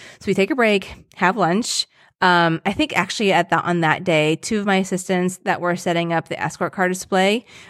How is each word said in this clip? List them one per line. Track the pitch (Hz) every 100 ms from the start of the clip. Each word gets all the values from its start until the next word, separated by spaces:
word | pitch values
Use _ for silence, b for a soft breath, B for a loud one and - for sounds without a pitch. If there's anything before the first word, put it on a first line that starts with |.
| B B
So | -
we |
take | 196 202
a |
break, | 294 226 202 - - - -
have | 180 220
lunch. | 170 185 - - - b b b
Um, | 185 175 170 165
I | 196
think | 202 302 -
actually | 175 - 202
at | 170 175
the, | 165
on | - 175
that | 160 151
day, | 180 160 151 160
two | - 214
of |
my | 202 190
assistants | 190 180 - 185 180 185
that | 208 165
were | 175
setting | 175 180 170 170
up | 165 -
the | -
escort | 131 - 175
car | - 180
display, | 185 - 190 190 220 - B B